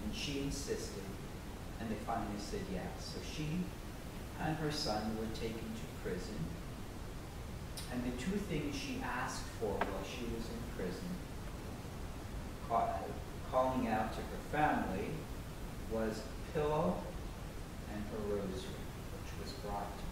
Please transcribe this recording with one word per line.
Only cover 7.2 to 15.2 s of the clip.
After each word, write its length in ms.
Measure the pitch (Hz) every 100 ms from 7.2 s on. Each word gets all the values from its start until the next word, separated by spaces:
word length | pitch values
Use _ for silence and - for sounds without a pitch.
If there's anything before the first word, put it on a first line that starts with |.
| - - - - - - -
And 100 | 123
the 140 | 123 -
two 140 | - 202
things 400 | - 151 147 135
she 260 | 143 131
asked 460 | - - - - - -
for 180 | 107 95
while 240 | - -
she 220 | - - -
was 180 | - -
in 100 | - - -
prison, 320 | 180 175 180 180 - - - - - - - - - - - - - - -
ca-, 320 | 113 - - - - - - -
calling 380 | 127 131 123 113
out 240 | 110 113
to 80 | -
her 220 | - - -
family, 600 | - - - - 190 - 156